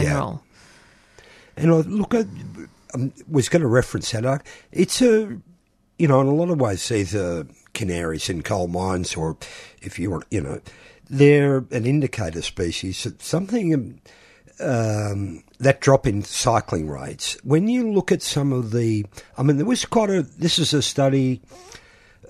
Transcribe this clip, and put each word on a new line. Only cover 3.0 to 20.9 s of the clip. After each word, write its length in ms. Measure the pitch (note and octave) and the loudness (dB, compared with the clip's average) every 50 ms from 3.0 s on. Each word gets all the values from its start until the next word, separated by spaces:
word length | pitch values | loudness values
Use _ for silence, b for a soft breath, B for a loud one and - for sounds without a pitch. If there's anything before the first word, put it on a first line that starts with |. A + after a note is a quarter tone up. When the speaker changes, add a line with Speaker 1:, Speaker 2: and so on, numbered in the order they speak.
| C3 C#3 - - - - | -4 -4 -6 -10 -10 -2
Speaker 2:
was 200 | D#3 C#3 A2+ - | 0 0 0 2
gonna 180 | - F3 D#3 | 2 2 2
reference 440 | A2+ A#2 B2+ A#2 - - G2+ - - | 4 2 2 2 2 -4 -6 -4 -4
that. 120 | - G#2+ A2+ | -4 -2 -2
I, 140 | C3 C#3 C#3+ - B B B B B | -2 -2 -4 -6 B B B B B
it's 280 | B - F#3+ - - - | B 0 0 0 2 2
a, 360 | B3 A#3+ A3 G#3+ A3 G3+ A#3 F3+ - _ _ _ _ _ _ _ _ _ _ - | 4 4 4 4 2 -2 -10 -14 -14 _ _ _ _ _ _ _ _ _ _ 0
you 100 | E3+ C#3+ | 4 6
know, 120 | C3+ C3+ | 6 6
in 60 | C3+ C3+ | 6 4
a 60 | C#3+ | 2
lot 160 | D#3 F3 F3+ | 2 2 0
of 100 | F3 C#3+ | 0 0
ways, 260 | B2+ G#2+ F#2+ F2 - - | 0 0 0 -4 -4 -2
these 260 | A#2+ G#2 G2 F2+ G#2 | 0 0 0 0 -2
are 320 | G2+ F#2 F2 F2 E2 D2 - - _ _ _ | -2 -2 -2 -4 -4 -6 -10 -16 _ _ _
canaries 560 | - - A2 F2+ F2 E2+ E2+ D#2+ D#2+ D#2 - - | -8 -6 -4 -2 -2 -2 -2 -4 -4 -6 -6 -6
in 140 | F#2 D#2+ | -6 -6
coal 260 | - - G#2+ F#2+ F2+ F2 | -4 -2 -2 -2 -2 -2
mines, 460 | E2+ F2+ F#2 F#2+ F#2 F2 D#2 - - | -2 -2 -2 -2 -2 -2 -4 -4 -6
or 200 | E2 D#2+ D#2+ D2 - B B B B B B B B | -4 -4 -4 -6 -8 B B B B B B B B
if 160 | - G2 - - | -16 -14 -8 -6
you 120 | E2+ G#2 | -4 -4
want, 140 | F2 - - - | -4 -6 -8 -6
you 100 | A2 F#2+ | -6 -6
know, 200 | D2 C#2 D2+ - - B B B B B B B B - | -4 -6 -8 -10 -12 B B B B B B B B -6
they're 500 | C3+ C3+ C#3+ C#3+ D3 D3 C#3+ C#3 C3+ C3 A#2+ - | 2 6 6 8 8 6 4 4 2 0 -2 -2
an 140 | C3+ B2 A2 | -4 -2 0
indicator 560 | B2+ C#3+ D3+ C#3 - - A2 G2 E2 D#2+ E2 | 2 2 2 0 0 -2 -4 -6 -4 -4 -6
species. 640 | - - - - F2+ E2+ D#2+ - - F#2+ F2+ - - - - - | -8 -8 -6 -4 -4 -4 -4 -6 -6 -8 -8 -6 -8 -10 -10 -10
Something, 800 | - - - E3+ G3 F#3+ A#3 A#3 F#3+ E3 D#3+ C3+ G#2+ - - - _ B B B B B B B B B _ - | -6 -4 -2 -2 -2 -2 -2 -2 0 2 0 0 0 -4 -12 -18 _ B B B B B B B B B _ -8
um, 840 | - - B2+ A2+ A2+ A2 G#2+ G#2 G#2 G#2 G2 G2 G2 F#2 E2 - _ _ _ - | -4 -2 0 0 0 0 0 -2 -2 -4 -4 -4 -6 -8 -10 -12 _ _ _ 0
that 220 | B2 C3+ C3+ - | 2 2 2 4
drop 260 | - C3+ C3+ - - | 4 4 4 6 4
in 160 | C3 G2+ G2+ | 2 -2 -2
cycling 680 | F#2+ - - - - B2+ A#2 G#2 - - - E2+ D#2 D2+ | -4 -4 -6 -2 0 2 2 2 0 0 -4 -4 -4 -4
rates, 480 | C#2+ C2 C2+ C#2+ D2 - - - - - | -8 -8 -10 -12 -10 -8 -8 -8 -8 -8
when 260 | - B2+ D3 D#3+ G3 A3+ | -2 0 2 2 2 2
you 220 | B3 B3+ A#3 A3 | 0 0 0 0
look 220 | G3+ F#3+ F3 - | 0 0 2 2
at 100 | F#3+ E3+ | 0 0
some 300 | - - - D3+ C#3 C#3 | 0 -4 -2 0 0 0
of 180 | B2+ B2+ A#2+ G#2+ | 0 0 -2 -2
the, 320 | A2+ A#2+ A#2 A2+ A2 G#2+ G2+ - B B B B B | -2 0 0 2 0 0 -2 -6 B B B B B
I 60 | - | 0
mean, 140 | C3 D3 C#3+ | 2 2 2
there 100 | C#3 E3+ | 2 2
was 180 | A3+ B3+ - - | 0 0 -2 -2
quite 260 | - - A3+ G#3+ G3 | 0 2 2 2 2
a, 120 | G3 F3+ | 0 0
this 360 | C#3 B2+ - - E3+ E3 - F3 | -2 -4 -6 -2 -2 0 2 2
is 140 | D3+ - D3+ | 0 2 2
a 80 | C#3+ | 0
study, 580 | - - | 0 0